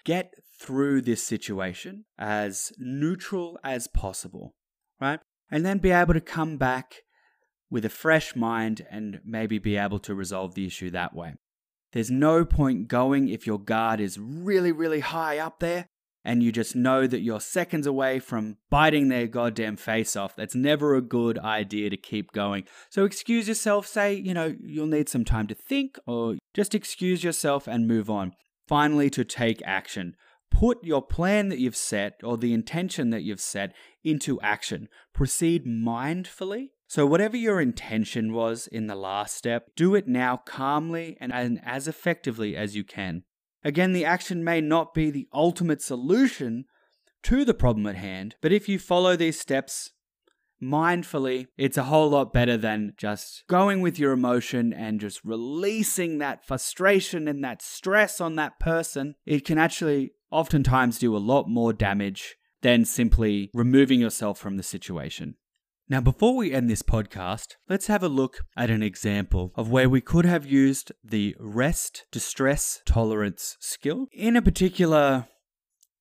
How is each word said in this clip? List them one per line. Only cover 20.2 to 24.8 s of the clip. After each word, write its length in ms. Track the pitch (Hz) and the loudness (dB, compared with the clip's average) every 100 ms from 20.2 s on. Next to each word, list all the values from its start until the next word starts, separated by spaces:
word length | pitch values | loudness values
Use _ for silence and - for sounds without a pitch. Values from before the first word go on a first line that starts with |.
| 98 - | -6 -8
That's 180 | 107 | -6
never 400 | 127 139 151 147 | 0 2 2 4
a 80 | 131 | 2
good 380 | 120 120 117 - | 2 0 0 0
idea 500 | 107 107 98 104 104 | -2 -4 -2 -2 -2
to 80 | 98 | -4
keep 340 | - 107 92 | -6 -8 -6
going. 340 | 104 101 101 - - - | -4 -2 -4 -8 -18 -6
So 160 | 196 196 | 0 0
excuse 420 | - - 233 208 | 0 -2 0 0
yourself, 400 | 220 220 202 196 | -2 0 0 0
say, 260 | 214 202 | -2 0
you 200 | 202 190 | -2 -4
know, 220 | 175 160 - | -2 -2 -6
you'll 240 | - 151 | -8 -6